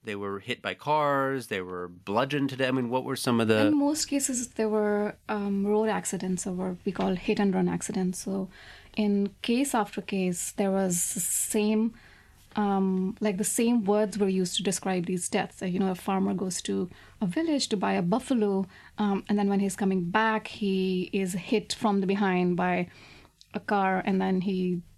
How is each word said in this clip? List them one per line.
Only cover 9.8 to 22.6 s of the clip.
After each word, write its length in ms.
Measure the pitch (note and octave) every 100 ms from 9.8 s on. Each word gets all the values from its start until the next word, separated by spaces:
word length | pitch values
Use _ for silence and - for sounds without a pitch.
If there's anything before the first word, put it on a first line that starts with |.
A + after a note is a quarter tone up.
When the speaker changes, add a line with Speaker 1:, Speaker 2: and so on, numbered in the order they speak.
| G#3 -
Speaker 2:
case, 520 | - G3 F#3 F3 -
there 180 | - G3
was 440 | F#3+ F#3+ F3 -
the 60 | G#3+
same, 720 | - - - A3 G#3 A3 A3+ - - - - - -
um, 600 | - G#3 G3 F#3+ F#3 F#3+ -
like, 180 | G#3+ F#3
the 60 |
same 400 | G#3+ - A#3 A#3+
words 320 | G3 G#3 G#3+ G#3
were 120 | G3
used 280 | F#3+ F3+ -
to 60 |
describe 440 | G3+ G3 F#3+ F#3 F3
these 220 | F3+ -
deaths. 300 | G3+ - -
So, 80 | F#3+
you 140 | F3+
know, 100 | G3
a 60 | F#3
farmer 360 | - F#3+ F#3+
goes 300 | G3 F#3 F3+
to 260 | - G3 F3+ - - -
a 60 | G3
village 420 | A#3 E4 C#4+ -
to 80 | G#3
buy 180 | G3
a 80 | F#3+
buffalo, 640 | F3 A3+ B3 B3+ G#3 G3 F#3+ - - -
um, 260 | G#3 G3 -
and 80 | G#3
then 120 | G3+
when 100 | G3
he's 180 | G3 F#3+
coming 280 | F#3+ F#3+
back, 420 | F3 G#3+ A3 A3 G#3+
he 640 | - G3+ F#3+ F#3+ F#3 -
is 200 | G3 F#3+
hit 400 | F3 - G#3+ G#3
from 280 | - A3 G3+
the 60 | F#3+
behind 500 | G3 G3+ F3+ F3+
by 320 | F3